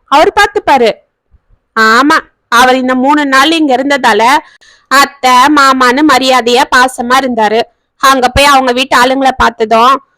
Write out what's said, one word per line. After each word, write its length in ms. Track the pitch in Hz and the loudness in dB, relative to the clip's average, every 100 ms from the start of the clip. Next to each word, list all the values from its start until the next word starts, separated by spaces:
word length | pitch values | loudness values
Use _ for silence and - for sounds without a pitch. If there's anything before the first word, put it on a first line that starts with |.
| - | -2
அவர் 280 | 277 381 | 0 2
பார்த்துப்பாரு." 580 | 415 403 415 - 277 226 - _ _ _ _ _ _ _ - | 0 -2 -2 0 0 0 -2 _ _ _ _ _ _ _ -2
"ஆமா, 380 | 220 226 285 311 - _ - | 0 2 2 -2 -4 _ -4
அவர் 280 | 240 254 262 | 0 0 0
இந்த 200 | 254 262 | -2 -2
மூணு 300 | 262 302 285 | -2 -2 0
நாள் 260 | 269 294 | 0 0
இங்க 240 | 330 302 247 | 0 -2 -2
இருந்ததால 500 | 277 285 247 208 226 294 - _ _ _ - | -2 -2 0 0 0 0 -4 _ _ _ -4
அத்தை 440 | 262 277 - 254 | -2 -2 -4 0
மாமான்னு 720 | 254 277 302 269 262 247 254 311 | 2 2 2 2 2 0 0 0
மரியாதையா 560 | 254 262 254 233 240 262 254 | 0 0 0 0 -2 0 0
பாசமா 380 | 247 - 240 254 | 0 -2 -2 -2
இருந்தாரு. 400 | 269 233 214 220 226 _ _ - | -2 -2 -2 -2 -6 _ _ -4
அங்க 320 | 269 269 247 | -2 0 0
போய் 160 | 277 285 | 0 2
அவங்க 260 | 269 262 | 2 0
வீட்டு 280 | 247 - 269 | -4 -2 0
ஆளுங்களை 320 | 247 269 262 254 | 0 0 -2 -2
பார்த்ததும் 680 | 233 233 220 226 247 269 _ | -4 -2 -2 0 0 0 _